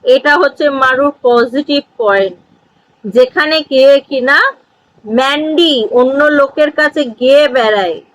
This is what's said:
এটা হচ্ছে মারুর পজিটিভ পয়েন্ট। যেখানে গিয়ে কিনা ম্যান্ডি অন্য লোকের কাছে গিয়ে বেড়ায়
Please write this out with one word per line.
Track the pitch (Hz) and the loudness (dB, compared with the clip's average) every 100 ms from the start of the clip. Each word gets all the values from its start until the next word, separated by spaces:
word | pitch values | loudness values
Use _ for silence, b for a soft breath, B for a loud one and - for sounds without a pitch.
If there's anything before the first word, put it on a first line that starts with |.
এটা | - 254 294 294 | 2 0 2 2
হচ্ছে | 285 - 294 269 | 0 0 -4 0
মারুর | 262 262 285 285 | 0 0 -2 -2
পজিটিভ | 247 240 240 262 302 285 - - | 0 0 0 -4 -2 -4 -4 -4
পয়েন্ট। | 214 196 190 180 _ _ _ _ _ _ 208 | 0 0 -2 -8 _ _ _ _ _ _ -2
যেখানে | 214 254 - 302 311 302 | 0 2 0 -2 -4 -2
গিয়ে | 262 269 277 - | 2 4 2 0
কিনা | 269 254 302 523 - _ _ _ _ 208 226 | -6 0 0 0 -6 _ _ _ _ -6 -4
ম্যান্ডি | 269 294 311 311 330 269 214 247 | -2 -4 -4 -2 0 -2 -2 0
অন্য | 254 277 302 294 | 0 0 0 0
লোকের | 277 - 302 | -2 0 -2
কাছে | 294 302 302 262 214 | 0 -2 -2 -6 -2
গিয়ে | 254 285 294 | 2 4 2
বেড়ায় | 254 220 208 180 104 _ | 0 0 0 -4 -8 _